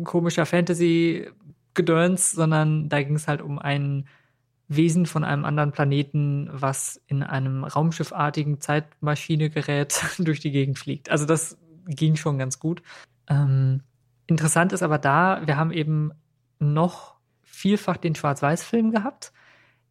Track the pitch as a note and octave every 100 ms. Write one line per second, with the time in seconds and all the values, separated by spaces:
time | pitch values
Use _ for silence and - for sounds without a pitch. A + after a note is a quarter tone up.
0 | E3+ F3 E3+ E3 D#3 F3 F3 E3+ E3+ E3
1 | E3+ D#3+ - - - - _ - E3+ D#3+
2 | F3 F#3 - E3 D#3 D#3 D#3 D#3 D3 D3
3 | C#3 D3+ D3+ D3 D3 C#3+ C#3+ C#3+ C#3+ C#3
4 | C#3 _ _ _ _ _ - D3 E3+ E3+
5 | E3 D#3 D3+ C#3+ C#3+ D3 D3 - C#3+ C#3
6 | C#3+ D3+ C#3+ C#3+ C#3+ C3+ C#3 C#3 - -
7 | - C#3 - C3+ C3 C3 D3+ D3 E3 D#3+
8 | D#3+ F#3 D3 D#3 D3 C#3+ - D3 D3+ -
9 | D3 D3 - D#3 D3+ D3+ D3 C#3+ C#3+ -
10 | D#3+ - E3 D3+ D3+ C#3 C3+ C3+ C#3+ C#3
11 | - D#3 D3 D#3+ - - E3 D#3+ F#3 C#3
12 | D#3+ D#3 D#3+ C#3 C3 - D#3+ F3 - -
13 | - _ - C#3+ C#3+ C3 C3 C3+ - _
14 | _ _ - D#3+ D#3 E3+ F3+ F#3+ E3+ D3+
15 | C#3 D3 F#3 F#3+ D#3+ C#3+ E3 E3+ D3+ D#3
16 | D3+ - _ _ _ - D3 D3+ F3+ -
17 | - _ _ _ _ - F#3+ G#3 - F3
18 | E3+ D3+ D3 C#3 C#3+ E3+ - A#3 A3 A3+
19 | A#3 - - _ - _ _ _ _